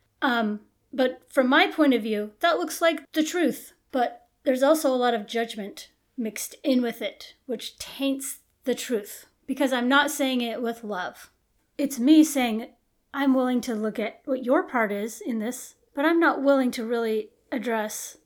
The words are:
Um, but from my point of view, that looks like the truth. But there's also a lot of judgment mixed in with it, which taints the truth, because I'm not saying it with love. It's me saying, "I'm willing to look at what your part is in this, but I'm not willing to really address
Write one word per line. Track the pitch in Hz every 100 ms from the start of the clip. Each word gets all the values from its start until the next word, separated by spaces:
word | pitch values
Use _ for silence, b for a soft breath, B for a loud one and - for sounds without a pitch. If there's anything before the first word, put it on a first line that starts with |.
| _ _
Um, | 277 240 220 208 - _ _
but | 262 254 - _
from | - 254
my | 285 392
point | - 294
of | 240
view, | 214 214 208 -
that | 339 339
looks | 330 -
like | 330 330 -
the | -
truth. | 311 359 302 175 - _ _
But | 269 240 - _ _
there's | - 254
also | 269 311 302
a | 254
lot | 247
of | 233 208
judgment | 226 226 226 196 - - _ _ -
mixed | 220 214 - -
in | 311 254
with | 240 226
it, | 214 - - - -
which | 254 - -
taints | - - 277 269 269 - _ _
the | - 240
truth, | - 240 202 - - _ -
because | 269 277
I'm | 247 247
not | 277 294
saying | 302 269 254
it | 240 226
with | 233 233
love. | 214 190 175 - - _ _ _ _ -
It's | 277 247
me | 247 311
saying, | 302 277 247 220 247 _ _ _ _
"I'm | 277 277
willing | 262 254 247
to | 233
look | 220 214 214
at | 220 - -
what | 262
your | 226 285
part | 370 254 214
is | 202 220 -
in | 415 226
this, | 214 247 - - _
but | -
I'm | 302 330
not | 330 269
willing | 269 277 254
to | 247 226
really | 240 226 220 214 _ _
address | 269 214 226 214 - - -